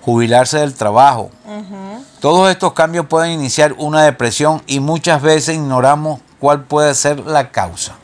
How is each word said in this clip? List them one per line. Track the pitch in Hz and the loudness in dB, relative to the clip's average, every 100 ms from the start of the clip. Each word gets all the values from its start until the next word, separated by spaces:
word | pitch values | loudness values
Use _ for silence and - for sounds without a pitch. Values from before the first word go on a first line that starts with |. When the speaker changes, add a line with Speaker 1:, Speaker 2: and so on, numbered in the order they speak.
Speaker 1:
jubilarse | - 117 117 120 127 151 | 0 0 4 2 2 0
del | 147 | -2
trabajo. | 127 107 107 139 123 101 - 214 | -2 0 4 4 2 -6 -14 -16
Speaker 2:
Ujú. | 208 196 196 190 214 277 _ | -14 -14 -14 -14 -16 -20 _
Speaker 1:
Todos | - 175 190 | 0 2 2
estos | 185 180 | 2 -4
cambios | - 160 170 151 | 0 -2 0 -2
pueden | 160 165 | -2 -2
iniciar | 165 135 135 151 - | -4 -6 0 0 0
una | 151 156 | -2 2
depresión | 151 127 120 - 147 156 - | 2 2 -4 0 0 -2 -4
y | 139 | -4
muchas | 143 165 175 151 | -2 -2 0 0
veces | 147 156 156 160 | 2 2 0 -4
ignoramos | 143 131 131 147 151 143 _ _ | -2 2 2 2 -2 -8 _ _
cuál | 139 147 | 0 0
puede | 131 147 151 | 0 0 2
ser | 135 147 147 | 0 -2 -4
la | 107 151 131 | -2 -2 -2
causa. | - 90 87 - - | -4 -6 -8 -12 -14